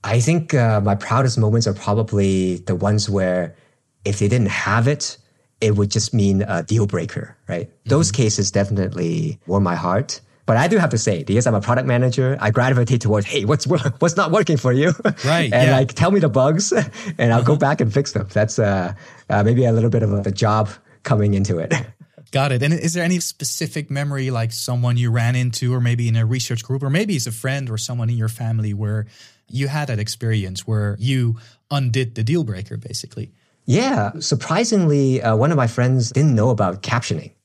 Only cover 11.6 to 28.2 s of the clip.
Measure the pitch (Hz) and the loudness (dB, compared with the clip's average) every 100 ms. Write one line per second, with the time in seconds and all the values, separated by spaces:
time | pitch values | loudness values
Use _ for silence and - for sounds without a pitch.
11.6 | 104 123 131 120 127 117 131 135 107 107 | 0 0 2 0 0 0 0 0 0 2
12.6 | 127 131 120 127 110 104 98 110 101 151 | 2 2 2 0 2 0 0 -2 0 -2
13.6 | - 170 123 - 170 160 170 190 170 151 | 0 0 -2 0 -2 0 2 2 2 0
14.6 | 127 123 160 160 214 - 127 165 147 120 | 2 2 2 0 -2 -2 0 0 2 4
15.6 | 147 135 131 - 170 196 160 117 131 160 | 4 4 2 2 2 4 2 4 2 2
16.6 | - 233 147 - 208 165 120 117 120 147 | 0 0 -2 -8 -12 0 2 4 4 2
17.6 | 139 151 123 120 143 107 98 - 107 - | 2 2 0 0 -2 -4 -4 -2 0 2
18.6 | 107 98 90 98 - - _ 104 104 120 | 0 0 -2 -8 -16 -20 _ 0 2 4
19.6 | 123 113 117 117 110 101 101 92 110 107 | 4 4 2 2 2 0 -2 0 0 2
20.6 | 104 - _ _ - 117 104 98 98 85 | 0 -6 _ _ -2 2 2 2 0 -2
21.6 | 80 - - - - - - 139 139 123 | -2 -4 -4 -16 -20 -20 -6 -2 0 0
22.6 | 143 165 170 170 170 180 - - 135 - | 0 0 -2 -2 -2 -2 -4 -8 -8 -6
23.6 | 156 156 143 139 143 139 131 123 113 113 | -6 -6 -8 -6 -4 -4 -4 -2 -4 -6
24.6 | - 123 120 120 120 117 117 123 123 113 | -6 -2 0 0 0 0 0 0 -2 -2
25.6 | 123 127 120 120 120 113 110 123 117 117 | -2 0 0 0 0 0 0 -2 -4 -6
26.6 | - 131 135 151 214 165 120 113 135 139 | -4 -4 0 0 0 -2 -4 -6 -4 -4
27.6 | 131 110 - 120 113 117 | -6 -8 -6 -4 -2 -2